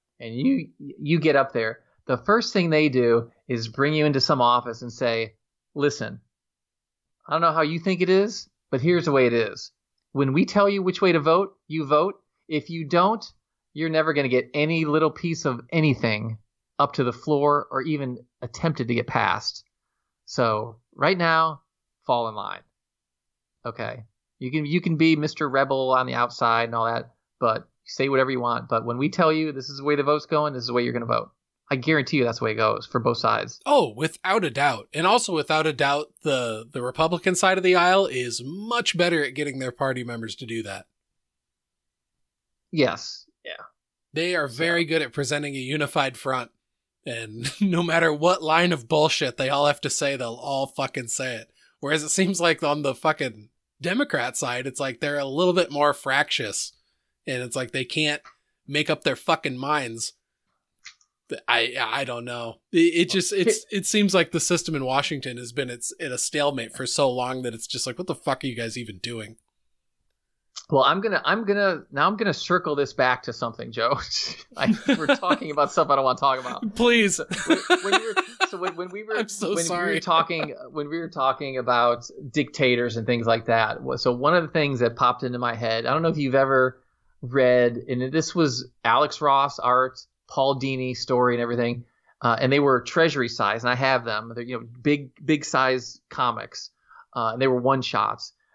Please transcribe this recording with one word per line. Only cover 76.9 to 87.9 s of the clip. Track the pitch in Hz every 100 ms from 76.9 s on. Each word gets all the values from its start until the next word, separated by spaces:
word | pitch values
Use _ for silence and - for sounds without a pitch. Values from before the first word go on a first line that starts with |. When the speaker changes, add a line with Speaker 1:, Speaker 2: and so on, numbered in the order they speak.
| 233 202 -
Speaker 1:
So, | - 180 -
when, | 330 - 359
when | 392 381
we | 453
were, | 381 359 - 370
so | 180
when, | 180 165
when | 180
we | 196
were, | 220 220
Speaker 2:
<laughs> |
I'm | 214
so | - 185 185
Speaker 1:
when |
we |
were | 165
Speaker 2:
sorry. | 175 175 160
Speaker 1:
talking, | 185 165 165 165 151 - 123
when | 147 147
we | 165
were | 160
talking | 156 131 131 139 131
about | 120 120 120 120 - - 139
dictators | 151 135 - 131 120 120 113
and | 110
things | 120 113
like | 113 117
that, | 113 107 110
wa-, | 131 123
so | 127
one | 123 143 175
of |
the | 156
things | 165 143 123
that | 117 117
popped | 123 123
into | 127 123
my | 123 113
head, | 117 113 120
I |
don't | 151
know | 165
if | 151
you've | 135 135
ever | 135 131 127 - _ _ _ -
read, | 123 135 127 123 120 120
and | -